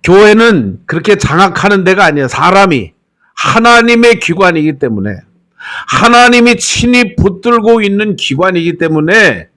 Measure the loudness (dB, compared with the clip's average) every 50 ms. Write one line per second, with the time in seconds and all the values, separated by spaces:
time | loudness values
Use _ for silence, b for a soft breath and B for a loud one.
0 | 2 2 4 4 6 4 4 4 4 2 2 0 -2 -4 -8 -12 _ -8 -8 -6
1 | 0 0 0 0 0 -2 0 0 0 0 -2 -2 -2 0 0 0 0 0 0 2
2 | 2 0 0 -2 -4 -4 -4 -2 0 0 2 2 2 2 0 -4 -4 -8 _ _
3 | _ _ _ _ _ _ _ -6 -6 -2 -2 0 2 2 2 4 2 2 2 4
4 | 4 2 2 0 -2 -6 -2 0 0 0 0 0 -2 -4 -4 -4 -4 -4 -4 -4
5 | -6 -8 -8 -10 _ _ _ _ _ _ B B B B B B B B -4 0
6 | 0 2 4 4 4 4 4 2 2 2 0 0 -4 -6 -4 -2 -2 0 0 0
7 | 0 -2 -2 -2 -2 -2 -2 -4 -2 0 0 0 2 2 2 2 2 -2 -2 -2
8 | -2 -4 -4 -6 -4 -6 -2 -2 -2 -2 -2 -2 -4 -4 -4 -4 -4 -2 -2 -2
9 | 0 0 2 2 2 2 0 -4 -10 _ _